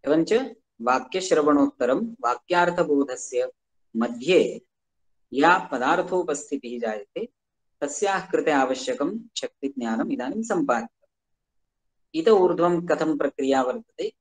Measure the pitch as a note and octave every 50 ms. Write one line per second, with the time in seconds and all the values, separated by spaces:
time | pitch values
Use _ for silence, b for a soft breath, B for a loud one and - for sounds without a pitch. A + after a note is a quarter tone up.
0 | - C3+ D3+ D#3+ E3 - G#3 A#3+ C4+ B3+ - _ _ _ _ _ A2+ B2 B2+ B2+
1 | B2+ - - F#3+ F3+ - E3+ D#3 D3 D3 D3 C#3+ C#3 C#3 - _ B2+ A#2+ C3 -
2 | - A2+ - _ - A#2+ B2 - _ _ F3 F3 F3 F3 F3 F3 E3+ D3 D3 C#3
3 | C3+ C3 B2+ B2+ - - - B2 B2+ B2+ - _ _ _ _ _ _ _ _ A2+
4 | A#2 B2 A#2+ A#2 B2+ D#3 F#3 E3+ G#2+ - - - _ _ _ _ _ _ _ _
5 | _ _ _ _ _ _ B2 C3 D3 E3+ F3+ F#3+ F3+ F3 C#3+ B2 B2 C#3 E3 F3+
6 | F3 F3 F#3 F3+ E3+ D#3 D3 C#3+ - - D3 C#3 - A#2+ A#2+ A#2+ A#2 A2 G#2+ G#2+
7 | G2+ _ _ - A3 - _ _ _ _ _ _ _ _ _ _ D3 C#3 C#3 -
8 | G#3 G3 G3 F#3 F3 - - D#3 D3 D#3 D3+ C#3 C3 B2+ C3 B2+ - - B2 -
9 | C#3+ F3 G#3 A#3 - - _ - - - _ _ - C3+ - C4 A#3+ A3+ A3+ -
10 | - - - A#2+ B2 B2+ - G#3+ A3+ - G#3 F3 C#3+ C#3 B2 A#2 A#2 - _ _
11 | _ _ _ _ _ _ _ _ _ _ _ _ _ _ _ _ _ _ _ _
12 | _ _ - D#3+ D#3+ A#3 A3 G3 F3+ F3+ E3+ D#3+ E3 F3 F3 E3 E3+ E3+ D#3 D3
13 | D#3+ D#3 D#3 C#3+ D3 C#3 - - C3+ C3+ C3+ C3 B2+ B2+ A#2+ A2+ A2+ _ _ -
14 | F3 A3+ _ _